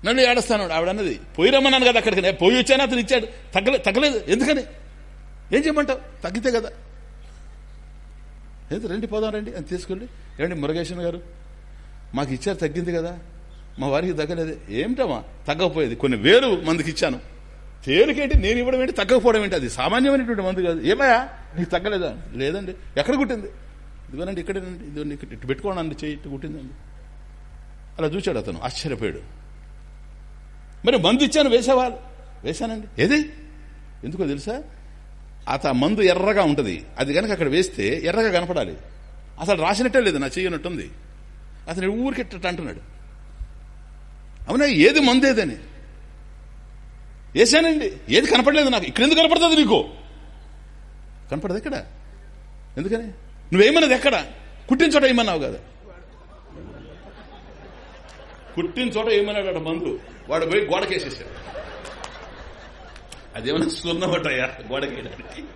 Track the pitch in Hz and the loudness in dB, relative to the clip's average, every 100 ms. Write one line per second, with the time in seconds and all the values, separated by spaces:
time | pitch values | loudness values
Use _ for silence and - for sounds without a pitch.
0 | 185 254 247 247 - 214 185 160 175 202 | 2 4 4 4 2 0 0 0 0 0
1 | 190 107 - - 185 269 269 262 247 233 | -2 -4 -8 2 6 6 6 6 6 4
2 | 220 190 190 190 240 247 254 262 269 247 | 2 2 0 4 4 4 4 4 4 0
3 | 214 254 226 - - 190 196 269 - 202 | 2 0 0 -12 -4 0 0 0 0 2
4 | 294 240 - 220 269 294 - - - - | 2 0 0 0 2 0 -2 -14 -20 -20
5 | - - - - - 226 320 302 285 262 | -20 -20 -20 -20 -2 0 0 0 -2 -4
6 | - - 175 202 240 233 214 - - - | -6 -10 -8 -2 0 0 -4 -14 -20 -20
7 | - - - - - - - - - - | -20 -20 -20 -20 -20 -20 -20 -20 -20 -20
8 | - - - - - - - 160 220 196 | -20 -20 -20 -20 -20 -20 -10 -8 -6 -6
9 | 233 214 220 214 214 185 143 180 - 190 | -4 -2 -2 -4 -8 -12 -8 -8 -8 -10
10 | 247 - - - 165 170 143 160 170 180 | -10 -18 -18 -6 -6 -4 -4 -4 -6 -6
11 | 170 165 - - - - - - - - | -6 -8 -14 -20 -20 -20 -20 -20 -20 -20
12 | - 120 139 131 196 190 160 156 175 170 | -8 -6 -4 -4 -4 -2 -4 -4 -4 -4
13 | 165 175 - - - - - - 135 139 | -4 -10 -16 -20 -20 -20 -18 -8 -2 0
14 | 180 156 151 170 160 151 - 107 185 254 | 0 -4 -4 -4 -6 -8 -6 -4 -2 -2
15 | 233 120 - - - 156 185 156 139 117 | -2 -4 -8 -12 -4 0 0 0 -2 0
16 | 139 117 113 226 269 180 160 165 151 151 | 0 2 6 6 6 0 0 -2 -2 0
17 | 165 127 - - - - - - - 151 | -2 -2 -10 -20 -20 -20 -20 -14 0 4
18 | 277 262 285 - 190 240 247 262 254 262 | 4 4 4 4 4 0 2 0 0 -2
19 | 196 254 226 220 202 180 123 107 139 226 | 4 4 6 4 2 -2 -2 -2 0 2
20 | 269 277 233 214 185 185 175 165 - 220 | 4 2 0 -2 -2 0 -2 0 0 2
21 | 269 233 262 - - 160 175 226 196 202 | 4 4 2 -12 -12 -6 -2 -2 -2 -2
22 | 165 107 - 113 135 185 190 180 - - | -4 -6 -12 -4 -4 -4 -8 -12 -8 -4
23 | 147 269 269 233 202 - - - - - | 0 0 0 -2 -8 -14 -20 -20 -20 -18
24 | - 131 180 190 175 196 180 175 147 147 | -14 -10 -8 -8 -6 -8 -8 -14 -12 -10
25 | 147 143 - - 123 139 202 180 160 147 | -8 -10 -12 -14 -6 -4 -4 -4 -6 -8
26 | 151 147 147 139 151 151 131 - - - | -10 -10 -12 -12 -12 -12 -14 -18 -18 -20
27 | - - - - - - - - - - | -20 -20 -20 -20 -20 -20 -20 -20 -18 -6
28 | 160 175 190 131 104 82 117 - 160 120 | -4 -2 -4 -4 -6 -8 -8 -8 -8 -4
29 | 107 73 - - - - - - - - | -6 -6 -14 -20 -20 -20 -20 -20 -20 -20
30 | - - - - - - - - 214 254 | -20 -20 -20 -20 -20 -20 -20 -2 2 4
31 | 170 254 277 302 277 240 233 262 254 - | 4 4 4 4 4 4 4 2 2 -4
32 | - - - - 120 165 226 220 214 - | -16 -20 -20 -10 -8 -4 -4 -6 -10 0
33 | 160 294 302 - - - - - - - | 2 2 0 -8 -20 -20 -20 -20 -20 -14
34 | 123 170 160 143 202 - - - - - | -10 -4 -4 -4 -6 -8 -10 -20 -20 -20
35 | - - - - - 139 151 127 143 214 | -20 -20 -20 -16 -6 -4 0 0 2 4
36 | 190 180 190 202 170 147 117 82 - - | 4 4 2 2 2 2 0 -4 -10 -6
37 | 139 147 214 190 151 156 185 - 101 156 | 0 0 0 -2 0 0 0 -2 -2 0
38 | 156 196 220 180 175 175 98 78 - - | -2 0 2 0 0 -2 -4 -8 -16 -20
39 | - - - - 165 190 160 202 247 262 | -20 -20 -20 -10 -2 0 2 2 2 4
40 | 208 151 135 170 185 160 180 165 - - | 4 0 -2 -2 -4 -4 -6 -8 -12 -16
41 | - - - - - - - 175 185 220 | -20 -20 -20 -20 -20 -18 -10 -4 -2 -2
42 | 262 262 196 190 180 175 139 85 - - | -2 -4 -8 -6 -6 -6 -8 -10 -16 -20
43 | - - - - - - - - - - | -20 -20 -20 -14 -14 -14 -20 -20 -20 -20
44 | - - - - - 240 285 190 175 294 | -20 -20 -20 -16 -4 0 2 8 8 8
45 | 269 254 269 226 170 104 - - - - | 6 6 4 2 0 -6 -14 -18 -20 -20
46 | - - - - - - - - - - | -20 -20 -20 -20 -20 -20 -20 -20 -20 -20
47 | - - - 147 233 294 330 311 220 - | -20 -20 -6 4 6 6 4 2 -2 -6
48 | - 151 269 254 247 302 277 233 151 - | 2 2 4 4 6 4 4 2 -2 2
49 | 262 311 330 339 330 320 247 175 - - | 4 6 6 6 4 6 6 4 2 -8
50 | - - - - - - - - - - | -20 -20 -20 -20 -20 -20 -20 -20 -20 -20
51 | - - - 147 190 190 294 285 95 - | -20 -20 -10 -8 -4 -4 -4 -8 -10 -18
52 | - - - - - - - - 180 226 | -20 -20 -20 -20 -20 -20 -14 -8 -4 -4
53 | 226 185 - - - 175 214 320 302 254 | -4 -14 -20 -20 0 6 8 8 6 4
54 | 277 214 143 - - - - 262 330 285 | 2 0 -4 -12 -20 -20 -2 2 4 6
55 | 269 240 220 165 135 107 - - - - | 6 4 2 0 -4 -6 -14 -20 -20 -20
56 | - - - - - - - - - - | -20 -20 -20 -20 -20 -20 -18 -18 -20 -20
57 | - - - 807 - - 784 - - - | -20 -20 -20 -20 -20 -20 -20 -20 -20 -20
58 | - - - - - - 269 208 247 214 | -20 -20 -20 -20 -12 -6 -6 -4 -2 -2
59 | 220 208 208 208 190 180 160 165 165 - | 2 2 2 -2 -2 -4 -4 -4 -4 -6
60 | - - - 156 165 196 208 180 202 185 | -10 -20 -4 -2 0 0 0 -2 -2 -4
61 | 139 - - - - - - - - - | -6 -10 -14 -16 -14 -14 -14 -14 -16 -14
62 | - - - - - - - - - - | -16 -16 -18 -18 -18 -18 -20 -20 -20 -20
63 | - - - 110 117 160 165 - 170 170 | -20 -20 -16 -8 -4 0 0 -2 -4 -2
64 | 180 170 151 131 127 - 104 135 139 120 | 0 0 0 -2 -2 -6 -8 -6 -6 -8
65 | - - - - - | -12 -14 -16 -14 -16